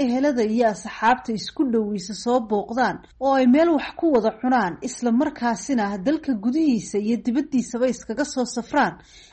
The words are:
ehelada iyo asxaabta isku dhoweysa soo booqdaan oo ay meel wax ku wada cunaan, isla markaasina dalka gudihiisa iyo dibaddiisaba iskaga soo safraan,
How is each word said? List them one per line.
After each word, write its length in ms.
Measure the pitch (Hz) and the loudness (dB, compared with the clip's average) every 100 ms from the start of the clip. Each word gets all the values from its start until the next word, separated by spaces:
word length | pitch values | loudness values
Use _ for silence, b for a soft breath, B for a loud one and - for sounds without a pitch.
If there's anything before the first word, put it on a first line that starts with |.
| 262 | 2
ehelada 380 | 247 285 247 214 | 2 2 2 0
iyo 220 | 226 226 | 2 0
asxaabta 640 | 202 214 - 220 247 247 | 0 -8 -2 2 2 -2
isku 320 | 220 - - 277 | -8 -6 -4 0
dhoweysa 480 | 226 208 208 180 | 0 0 -4 -8
soo 240 | 196 240 254 | -6 0 0
booqdaan 640 | 214 208 - 233 226 - - - | 0 -2 -2 -2 -2 -2 -10 -4
oo 140 | 269 | 0
ay 140 | 269 254 | 4 6
meel 200 | 277 339 | 6 6
wax 160 | 294 - - | 2 -2 -2
ku 160 | 330 | 2
wada 160 | 254 214 - | 4 2 0
cunaan, 400 | 254 254 185 147 247 | 0 2 2 -2 -10
isla 260 | - 240 | -4 0
markaasina 840 | 226 311 - 240 220 - 254 202 202 | 2 2 0 -2 -2 -2 -2 -2 -2
dalka 360 | 185 311 294 220 | -2 -2 -2 -2
gudihiisa 600 | 220 285 311 226 - 202 | -2 0 2 0 -2 -4
iyo 160 | 208 233 | -2 -2
dibaddiisaba 720 | - 240 - 254 226 233 254 | 0 -2 0 -2 -2 0 -2
iskaga 360 | 240 - 220 254 | -2 -6 -6 -4
soo 200 | 262 247 | -4 -4
safraan, 560 | 240 226 294 208 - B B B | -6 -2 0 0 -2 B B B